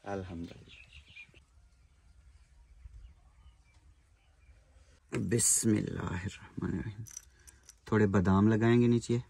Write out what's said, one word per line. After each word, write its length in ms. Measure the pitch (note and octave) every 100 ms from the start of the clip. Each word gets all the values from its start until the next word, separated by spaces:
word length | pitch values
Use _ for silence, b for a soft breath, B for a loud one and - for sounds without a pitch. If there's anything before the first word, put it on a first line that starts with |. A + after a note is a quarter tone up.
| G2+
अल्हम्दुलिल्लाह। 720 | G2 F2+ E2+ E2+ - - - - - - - - - _ _ _ _ _ _ _ - - - _ - _ - - - - - _ _ - _ _ _ - _ _ _ _ _ _ - _ _ _ _ _
बिस्मिल्लाहिर्रहमानिर्रहीम। 1900 | A#2+ F#2+ A#2 - - A2+ G#2+ - - E2+ F2+ F#2 - - - F2+ F#2 A2 G2+ A2 - b b b b b _ -
थोड़े 160 | G#2+ G#2
बादाम 420 | G2 F#2+ F#2+ G#2+
लगाएंगे 400 | G#2+ A#2 A#2+ A#2+
नीचे। 340 | A#2 - A#2+